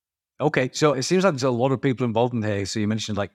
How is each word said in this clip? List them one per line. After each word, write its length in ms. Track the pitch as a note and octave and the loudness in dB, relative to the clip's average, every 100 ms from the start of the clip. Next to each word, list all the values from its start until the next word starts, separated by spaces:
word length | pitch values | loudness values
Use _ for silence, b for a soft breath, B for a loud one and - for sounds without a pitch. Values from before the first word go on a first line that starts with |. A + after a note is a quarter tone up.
| _ _ _ - | _ _ _ -2
Okay, 280 | D3 D3 B2+ | 0 0 -2
so 180 | - D3+ | 2 2
it 120 | C3 | 2
seems 200 | B2 F#3 | 0 2
like 100 | F#3+ | 2
there's 100 | C#3 | 2
a 80 | C3 | 0
lot 200 | A#2+ C3+ | 0 0
of 100 | B2+ | 0
people 240 | C#3 A#2 B2 | 0 0 0
involved 280 | A2 B2 | 2 0
in 80 | A#2+ | 0
here. 240 | G#2+ G2+ F#2+ | -2 -2 -2
So 140 | A2+ | -2
you 80 | G#2 | -2
mentioned, 280 | G#2+ G#2 G2+ | -2 -4 -4
like, 140 | G2 | -4